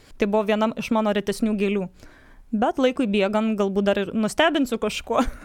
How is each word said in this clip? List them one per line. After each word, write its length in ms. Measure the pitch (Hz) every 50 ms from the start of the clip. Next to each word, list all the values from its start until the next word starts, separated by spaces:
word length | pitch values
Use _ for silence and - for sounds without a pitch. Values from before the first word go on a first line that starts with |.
| - -
Tai 140 | - - 226
buvo 160 | 208 202 220 208
viena 260 | 196 214 208 220 226
iš 180 | - - - -
mano 240 | 226 220 220 208 202
retesnių 400 | 208 202 - 196 - 233 220 214
gėlių. 340 | 196 208 196 208 202 185 185 - - - - - - - - - - -
Bet 320 | - 226 208 233 311 349 -
laikui 260 | 262 254 254 - 262
bėgant 520 | 202 196 208 190 196 214 214 220 220 220 196
galbūt 260 | 202 196 190 202 202
dar 120 | 202 202 202
ir 140 | 196 - -
nustebinsiu 640 | 226 214 202 - - 302 339 302 320 269 - 233 220
kažkuo. 400 | - 208 - - - - 226 240 247 - - - -